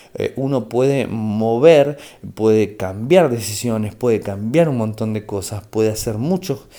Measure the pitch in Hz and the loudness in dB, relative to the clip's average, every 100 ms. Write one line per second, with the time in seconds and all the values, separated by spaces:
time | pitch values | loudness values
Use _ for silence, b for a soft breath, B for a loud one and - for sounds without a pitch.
0 | B - 101 - 135 135 110 117 135 139 | B -6 -6 -4 -2 -2 -2 0 2 0
1 | - 113 107 107 113 117 160 151 143 147 | -2 -4 -4 -2 0 4 6 6 4 -2
2 | B B 101 98 110 110 104 - 95 98 | B B -14 0 2 4 2 -4 -8 -6
3 | 120 180 156 117 104 101 120 110 107 - | 2 4 4 0 -6 -6 -2 -2 -4 -2
4 | 123 110 - 98 110 151 160 123 110 107 | 0 0 -2 -6 -2 2 2 0 -4 -4
5 | 110 107 - 101 92 104 - 110 110 107 | -4 -4 -6 -8 -8 -10 -6 0 0 0
6 | 120 107 143 185 - 135 - | -4 -4 -2 -2 -4 -8 -10